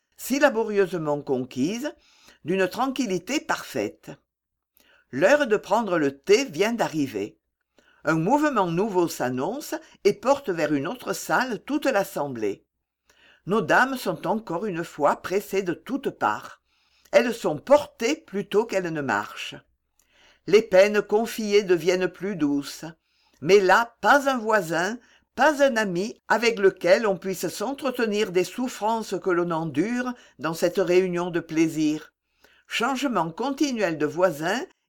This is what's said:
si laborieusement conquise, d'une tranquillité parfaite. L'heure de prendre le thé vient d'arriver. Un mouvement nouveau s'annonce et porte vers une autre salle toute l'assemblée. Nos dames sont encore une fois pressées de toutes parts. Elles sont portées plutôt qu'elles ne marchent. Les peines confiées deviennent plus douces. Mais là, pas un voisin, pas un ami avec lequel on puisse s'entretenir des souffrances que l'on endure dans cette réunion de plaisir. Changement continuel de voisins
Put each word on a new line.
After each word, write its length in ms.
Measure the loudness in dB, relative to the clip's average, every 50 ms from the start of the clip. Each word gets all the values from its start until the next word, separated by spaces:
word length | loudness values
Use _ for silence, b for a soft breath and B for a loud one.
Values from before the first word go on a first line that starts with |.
| _ _ _
si 200 | -14 -6 -4 2
laborieusement 840 | 2 2 2 2 0 -2 0 0 0 0 0 -2 -4 -2 -2 -2 -2
conquise, 720 | -2 -2 -2 -2 -4 -6 -4 -2 -2 -2 -2 -4 -8 -8 -10 b b b b b b b b b -6
d'une 240 | -4 -2 0 0
tranquillité 720 | -2 -2 -2 -4 -2 -2 -4 -2 -2 -4 -4 -4 -4 -4 -4
parfaite. 720 | -2 -4 -4 -4 -6 -6 -6 -4 -4 -4 -6 _ -18 -20 -20 -20 _ _ _ _ _ _ _ _ _ _ b b b b b b b b
L'heure 360 | 0 2 4 4 4 4 4
de 80 | 2 0
prendre 420 | -2 0 0 -2 -2 0 0 0
le 200 | 0 0 0 -2
thé 260 | -2 _ 4 4 4 4
vient 300 | 0 -2 0 0 0 0
d'arriver. 640 | 0 -2 -2 0 -2 -2 -2 -2 -6 -6 -8 -10 _ _ _ _ _ _ _ b b b b b b -2
Un 120 | 0 0
mouvement 520 | 2 2 2 2 4 2 2 2 0 0
nouveau 400 | 0 0 0 -2 0 2 0 0
s'annonce 680 | 0 0 -4 -4 -4 -2 -4 -4 -4 -6 -8 -8 -10 -10 -10 B B B B 0
et 80 | 0
porte 380 | 0 2 0 0 0 0 -2 -4
vers 240 | -2 -2 0 0 0
une 140 | -2 -2
autre 260 | -4 -8 -8 -8 -8 -8
salle 500 | -6 -4 -2 0 0 0 -2 -4 -8 -6
toute 220 | -6 -4 -2 -2
l'assemblée. 800 | 0 0 0 -2 -2 -4 -6 -6 -6 -4 -4 -4 -4 -4 -6 _ _ _ _ _ _ _ _ b b b b b b b b b
Nos 160 | -2 -2 0
dames 360 | 2 2 4 4 2 2 -2
sont 300 | -4 -4 -4 -4 -4 -4
encore 380 | -4 -4 -4 -4 -6 -6 -4 -4
une 180 | -4 -6 -6 -8
fois 320 | -8 -4 0 0 0 0
pressées 460 | 0 -4 -4 -2 -4 -2 -2 -4 -2 -2
de 100 | -2 -4
toutes 380 | -6 -6 -8 -8 -6 -4 -6
parts. 500 | -4 -2 0 -2 -2 -2 -8 -14 -20 -20 _ _ _ _ _ _ _ _ _ _
Elles 220 | 2 2 2 2 -2
sont 240 | -4 -4 -4 -4
portées 580 | -4 2 4 4 4 4 0 _ -4 -2 -2 -2
plutôt 500 | -4 -6 -8 -6 -6 -4 0 0 0 0
qu'elles 280 | 0 -2 -2 -2 -2 -4
ne 80 | -4
marchent. 540 | -2 0 0 -2 -2 -4 -10 -12 -12 -12 -12 -16 -20 _ _ _ _ _ _ b b b b b b b b b b
Les 140 | 4 4 4
peines 400 | 6 6 6 6 6 6 4 2
confiées 640 | 2 2 2 0 0 -2 -4 -6 0 2 4 4 4
deviennent 440 | 4 2 2 4 2 2 2 0
plus 280 | -2 -4 -6 -6 -6 -2
douces. 500 | -2 0 0 0 -2 -4 -6 -12 -14 -14 -16 -16 _ _ _ _ _ _ _ _ _
Mais 180 | 2 4 6 6
là, 360 | 6 6 4 4 2 0 -6 _
pas 280 | 4 4 4 6 4 2
un 80 | 0
voisin, 600 | 0 0 0 0 0 0 -2 -2 -2 -2 -4 -6 -8 b b b b b b _
pas 280 | 2 2 4 4 4 2
un 140 | 2 2
ami 440 | 0 -2 0 -2 -4 -4 -6 -8 -10 _
avec 320 | -2 0 2 2 0 2 4
lequel 480 | 2 2 2 2 4 4 4 4 4
on 100 | 0 -2
puisse 300 | -2 -4 -6 -6 -4 -6
s'entretenir 840 | -6 -6 -6 -6 -6 -6 -6 -6 -4 -2 -2 -2 -2 0 -2 -2 0
des 120 | 0 0 0
souffrances 720 | 0 -4 -6 -6 -6 -6 -4 -4 -2 -2 -2 -4 -6 -8 -4 -2
que 60 | -2
l'on 220 | 0 0 0 -2
endure 600 | -2 -4 -4 -2 -2 -2 -2 0 -2 -4 -4 -6 -8 b b b b -8
dans 140 | -6 -6 -2
cette 260 | 0 0 0 0 0
réunion 520 | 0 4 4 4 2 2 0 -4 -4 -4
de 80 | -4 -6
plaisir. 760 | -6 -2 0 0 0 2 0 0 0 0 0 -2 -8 -14 _ _ _ _ b b b b b b b
Changement 640 | -10 -6 -4 -2 -2 -2 -2 -2 -2 0 0 -2 -2
continuel 640 | -4 -4 -6 -4 -2 -2 -2 -2 0 -2 -2 -2 0
de 80 | -2 -2
voisins 600 | -2 0 0 0 0 0 -2 -4 -4 -4 -4 -6 -10 _ _ _